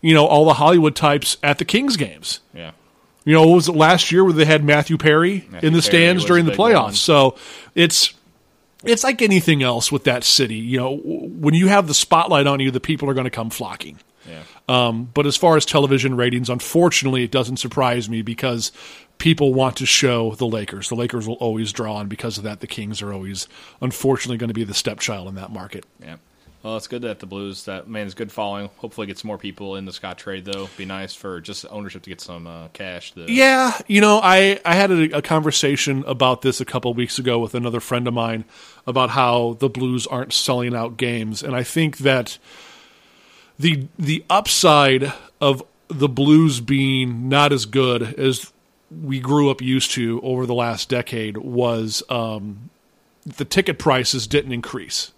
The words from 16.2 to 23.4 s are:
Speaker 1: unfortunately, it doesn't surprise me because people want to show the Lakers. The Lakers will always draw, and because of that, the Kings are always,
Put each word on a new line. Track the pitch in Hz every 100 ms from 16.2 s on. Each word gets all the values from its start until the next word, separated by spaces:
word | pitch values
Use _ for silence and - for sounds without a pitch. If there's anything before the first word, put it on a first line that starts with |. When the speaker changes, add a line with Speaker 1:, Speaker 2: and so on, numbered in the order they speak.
| 123 123 123
Speaker 1:
unfortunately, | 123 - 170 175 - 135 131
it | 120
doesn't | 135 123 127
surprise | 127 127 131 120 107
me | 113
because | 107 117 135 120 110 - - - _ _
people | 165 160 143
want | 131 131 123
to | 131
show | - 139 120 113
the | 110 120
Lakers. | 110 101 98 95
The | 117
Lakers | 120 120 110
will | 120
always | 120 110 110
draw, | - 110 107
and | 101
because | 104 120 107
of |
that, | 104 104
the | 113
Kings | - 104 104
are | 101
always, | 98 95 95